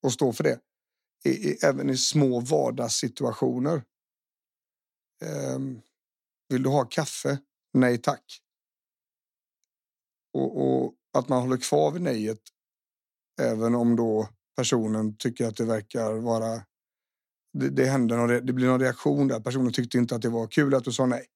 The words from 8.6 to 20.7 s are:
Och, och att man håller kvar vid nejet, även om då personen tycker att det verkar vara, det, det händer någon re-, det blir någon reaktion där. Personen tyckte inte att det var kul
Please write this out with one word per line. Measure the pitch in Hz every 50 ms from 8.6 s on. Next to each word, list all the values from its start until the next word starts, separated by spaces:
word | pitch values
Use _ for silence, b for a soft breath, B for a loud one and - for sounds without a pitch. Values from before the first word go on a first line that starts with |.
| _ _ _ _ _ _ _ _ _ _ _ _ _ _ _ _ _ _ _ _ _ _ _ _ _ _ _ _ _ _ _ _ _ _ _
Och, | - 67 - - 139 67 65 - 131 131
och | - - _ _ _ _
att | 135 127 -
man | 135 127
håller | 123 127 131 123
kvar | - - - 147 156 151
vid | 147 180
nejet, | 180 151 127 110 107 110 113 - _ - _ _ _ _ _ _ _ _ _ _ _ _ _ _ _ _ _ -
även | 131 120 113 110 113 117 120
om | 120 120 120 117
då | 117 120 113 110 107 107 101 _ _ _ _ _
personen | - 127 - - 120 110 110 107 110 107 107 107 _
tycker | - 123 113 - 123 113
att | 113 -
det | 117
verkar | 113 110 110 104 _ - 123 113 107 107
vara, | 110 117 120 117 113 110 113 113 113 101 _ _ _ _ _ _ _ _ _ _ _ _ _ _ _ _ _ _
det, | 139 131 139
det | 139 135 131
händer | 131 135 135 120 113 117 117
någon | 120 120
re-, | 120 123
det | 123 131 127
blir | 127 127 127
någon | 127 127
reaktion | 131 127 120 - - 147 143 143 139 135
där. | 123 113
Personen | 107 127 123 135 127 123 120
tyckte | - 123 120 - 123
inte | 120 117 127
att | 117
det | 107 120
var | 117 117 113 110
kul | - - 147 139